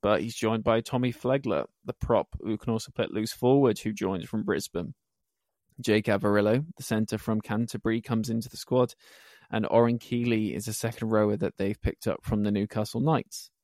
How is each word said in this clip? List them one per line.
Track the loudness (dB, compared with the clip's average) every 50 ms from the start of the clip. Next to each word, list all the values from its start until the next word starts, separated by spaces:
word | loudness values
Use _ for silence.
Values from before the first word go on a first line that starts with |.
But | 4 4 2 2
he's | 2 -4 -6
joined | -2 0 0 0 0 2
by | 2 2 2
Tommy | 0 -2 -2 0 0 0 -4
Flegler, | -2 -2 0 0 0 0 0 -2 -2 -2 -4 _ _ _
the | -12 -8
prop, | _ 0 2 2 2 2 _ -8 -10
who | -6 -6 -6 -4
can | -2 -2 -2
also | -2 -4 -8
play | -4 -4 -4 -2
loose | -2 -4 -4 -4
forward, | -6 0 2 4 6 6 6 4 2 2
who | -4 -6 -4
joins | -2 -2 -2 -2 -2 -6 -4
from | -4 -4 0
Brisbane. | 0 0 0 -2 -4 _ -6 -6 -6 -10 _ _ _ _ _ _ _ _ _ _ _ _ _ _ _ _ -6
Jake | 0 2 2 2 4 2
Averillo, | 0 2 2 2 2 4 4 4 2 2 0 -4 -10
the | _ -6
centre | -2 0 0 0 0 -2 -6
from | -2 -2 -2 -2
Canterbury, | -2 -4 -2 -2 -2 -2 -4 -4 _ -2 -2 -2
comes | -2 -2 -2 -2 0 -2
into | -4 -4 -4 -6
the | -12 -16
squad, | -6 0 2 2 2 2 -2 _ _ -20 -20 -20 -20 -20 -20 -20 _ _
and | -4 -4 -2
Oren | 4 4 6 6 6 2 -2
Keeley | -4 -4 -4 -2 0 2 2 2 0 -2 -4
is | -4 -6 -6
a | -6
second | -4 -4 -6 -4 -4 -4 0
rower | 2 4 4 4 2 0
that | -2 -4 -2
they've | _ -2 -2 -2 -2
picked | -2 -4 -4 _ -4
up | -4 -4 -4 _
from | -2 0 0 2
the | 2
Newcastle | 2 0 0 -2 -2 -4 -4 -2 -2 -2
Knights | 0 2 2 0 -2 _ -14 -16 -16 -18 _ _